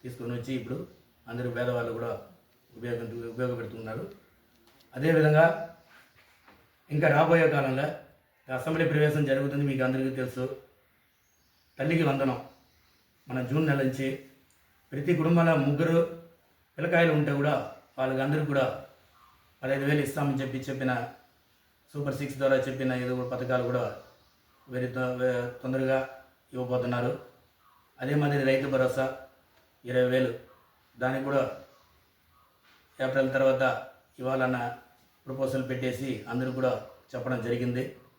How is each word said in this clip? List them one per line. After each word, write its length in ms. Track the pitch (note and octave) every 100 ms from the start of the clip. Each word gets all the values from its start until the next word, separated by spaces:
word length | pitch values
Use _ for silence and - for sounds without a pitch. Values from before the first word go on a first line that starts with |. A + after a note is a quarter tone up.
తీసుకొని 300 | B2+ A#2+ A#2+ A#2+
వచ్చి 160 | C3+ B2+
ఇప్పుడు 180 | A2 C#3+ F3+ - _ _ -
అందరూ 180 | A#2+ B2 A#2
పేదవాళ్ళు 360 | B2 A#2+ A#2 A2+
కూడా 140 | A#2 - - - _ _ _
ఉపయోగ-, 580 | A#2 A#2+ A#2 A#2 A#2 A#2
ఉపయోగపెడుతున్నారు. 720 | A2+ B2+ A#2 G#2 A2 A2 A2+ - - _ _ _ _ _ _ _
అదేవిధంగా 500 | C3 D#3 D#3+ D3+ D3+ E3 - - - _ - _ _ _ _ _ - _ _ _
ఇంకా 160 | D3 D3+ C#3+
రాబోయే 320 | D#3+ E3+ D#3+
కాలంలో 320 | C#3+ C3+ C3 D3 - - _ _ _ -
అసెంబ్లీ 360 | C3 D#3+ D#3+ D#3+
ప్రవేశం 300 | D3 D3+ D3+ C3+
జరుగుతుంది, 340 | C3+ C#3 C#3+ C#3+
మీకు 120 | C3 B2+
అందరికీ 240 | C3 C3 B2+
తెలుసు. 240 | B2+ B2+ B2+ - - _ _ _ _ _ _ _ _ _ _ -
తల్లికి 260 | C#3+ E3 D3
వందనం 300 | C3+ C3+ A#2+ - - _ _ _ _ _ _ -
మన 120 | B2+ B2+
జూన్ 160 | D3 D#3
నెల 100 | C#3
నుంచి 260 | C3 C3+ C3 C3+ - - _ _ _ _ _
ప్రతి 200 | C#3 C#3+ E3+
కుటుంబంలో 340 | D#3 E3+ E3 D#3 C#3
ముగ్గురు 320 | C#3+ E3 E3 E3+ - - _ _ _ _ -
పిల్లకాయలు 340 | E3+ E3+ E3 D3+
ఉంటే 140 | D3 C#3
కూడా 140 | C#3+ C3 - - _ -
వాళ్ళకి 240 | C3 C3 C#3
అందరికీ 200 | D3+ C#3+
కూడా 140 | C#3 B2+ - - _ _ _ - _ _ _
పదహైదు 240 | C3 C#3 C#3
వేలు 140 | D3 C#3
ఇస్తామని 340 | D3+ C#3+ C3
చెప్పి 160 | C3 B2+ C#3
చెప్పిన 240 | C3 C3 B2 - - _ _ _ _ _ _ _
సూపర్ 260 | D3 C#3+ B2+
సిక్స్ 180 | C#3 C3
ద్వారా 180 | C3+ C3 C3+
చెప్పిన 240 | B2+ C3 B2
ఏదో 100 | B2 B2+
ఒక 100 | B2+
పథకాలు 320 | B2+ B2+ B2+ E3+
కూడా 140 | - - - - _ _ _ _ _ -
very 160 | B2+ B2+ B2+
తొ-, 180 | B2+ B2
వే-, 280 | B2+ B2 A#2+ -
తొందరగా 360 | C3 C3 C3 C3 C3 - - _ _
ఇవ్వబోతున్నారు. 580 | B2+ B2 B2+ A#2+ B2 B2 - - _ _ _ _ _ _ _
అదే 140 | C3 D3
మాదిరి 240 | D3 C#3+ C3+
రైతు 160 | C3+ C#3
భరోసా 320 | C3 B2+ C3+ C3 - - _ _ _ _ _
ఇరవై 240 | A#2+ B2+ B2+
వేలు, 180 | C3 B2+ A2+ - - _ _ _ A#2+
దానికి 260 | C3 C3+ C#3
కూడా 140 | C#3 B2 - - _ _ _ _ _ _ _ _ _ _ _ _ _
ఏప్రిల్ 300 | C3 C3+ C3 C3+
తర్వాత 260 | C3+ C3 C3 A#2+ - - _ -
ఇవ్వాలన్న 380 | C3 C3 B2+ B2+ A#2+ - - _ _ _ -
ప్రపోజల్ 360 | C3 C3+ C3+ B2
పెట్టేసి 400 | B2+ B2+ - C3 A2 -
అందరూ 180 | B2+ C3 B2
కూడా 140 | C3 - - - _
చెప్పడం 260 | - B2+ B2 A#2
జరిగింది. 380 | A#2+ B2 A#2+ - - -